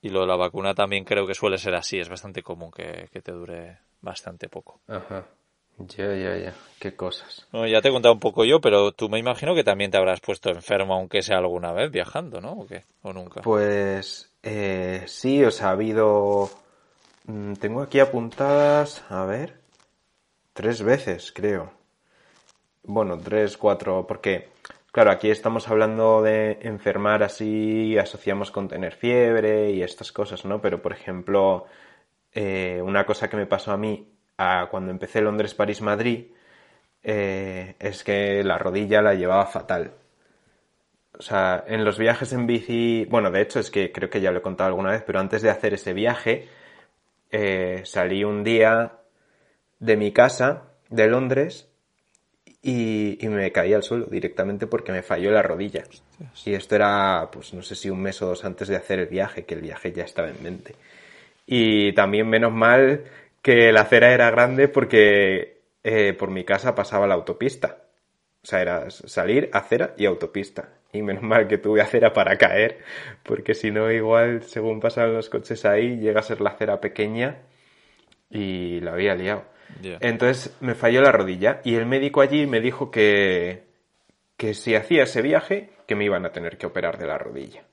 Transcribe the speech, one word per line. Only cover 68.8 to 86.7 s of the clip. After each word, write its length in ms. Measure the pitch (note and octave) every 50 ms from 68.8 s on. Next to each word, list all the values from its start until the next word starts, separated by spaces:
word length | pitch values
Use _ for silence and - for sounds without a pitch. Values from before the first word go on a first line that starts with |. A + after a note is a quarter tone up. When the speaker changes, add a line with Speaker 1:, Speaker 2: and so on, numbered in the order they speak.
| -
Speaker 2:
s-, 200 | - - - -
salir, 420 | - - - F2 F#2 A2+ C#3 - - -
acera 400 | G2+ - - A#2 A#2 - - -
y 100 | - G2+
autopista. 640 | G2 F2 - E2+ - - G2+ G2 - _ - - - _ _ _ _
Y 120 | - G#2 G#2+
menos 180 | G2+ F#2 E2
mal 260 | - A2 A2 A#2 G#2+
que 120 | G2 G#2+ G2
tuve 220 | - G#2 G#2+ G#2+
acera 320 | G2+ - - A#2+ A#2 A2 -
para 240 | G#2+ F#2+ F#2 F#2+
caer, 420 | - - F2 F#2 G2+ A2 A#2 - - - - - - - - - _
porque 320 | _ - A2+ - - - A2
si 160 | - - G#2+
no, 220 | G#2 G#2+ A2 A2
igual, 500 | A2+ A2+ A2 A2 A2+ A#2 A#2 A#2 A#2+ A#2 A#2
según 360 | - - A#2 A2 A2+ A2 A2
pasaban 340 | A2+ A#2 - B2 A#2 A2+ A2+
los 160 | A2+ A2 -
coches 360 | - G#2+ G#2 - A2+ - -
ahí, 320 | G#2 G2+ G#2+ A#2 A#2+ B2 A#2
llega 220 | G#2+ A2 G#2 G#2+
a 20 | G#2
ser 180 | - A2+ F#2
la 100 | G#2 G2+
acera 280 | - - A2 G#2 G2+ F#2+
pequeña 600 | - G2+ - - G#2+ G#2+ A2 A#2 B2 C3 - - - _ _ _ _ _ _ _ _ _ _ _ _ _ _ _ _ _
y 500 | - A2 G2 F#2+ F#2 F2+ F2+ F2 F2 E2+
la 140 | F2 E2 E2
había 200 | F2+ G2 G2+ F#2+
liado. 300 | F2 F#2 F#2+ G#2 G2+ - - _ _ - - - -
Speaker 1:
Ya. 160 | - F#2+ F2 -
Speaker 2:
Entonces, 560 | A#2+ A#2+ A#2 A2+ B2 B2+ C3 B2+ - - - _
me 140 | C3+ B2+ A#2
falló 260 | - B2 A#2 A#2+ C3
la 100 | C3+ C#3
rodilla 480 | - G#2 G2 F#2+ F#2 F2+ G2 A#2 C3+ - -
y 120 | B2 A#2
el 100 | A2+ A2+
médico 360 | A#2+ C3 C3+ C3+ C#3+ C#3 D3
allí 240 | C#3 C3+ C#3+ D3+ D3
me 160 | C#3+ B2 A2+
dijo 300 | A2+ B2+ B2 - C#3+ -
que, 720 | - A2+ G#2+ G#2 G2+ G2+ G2+ F#2+ F#2 F2 F2 F2+ F#2 F2+ - _ _ _ _ _ _ _ _ _ _ _ _ _ _
que 160 | - - G#2+ G#2
si 220 | - - B2 A2+
hacía 280 | G#2+ - - E3+ D#3 C3
ese 180 | B2+ - D3+
viaje, 500 | B2+ C#3+ D#3 D#3+ - - G3 G3+ G3 - _ _ _
que 80 | - G#2+
me 100 | G#2 G#2
iban 200 | G#2 G2 F2 F2+
a 60 | E2
tener 260 | - F2 E2+ E2 -
que 80 | - -
operar 300 | E2+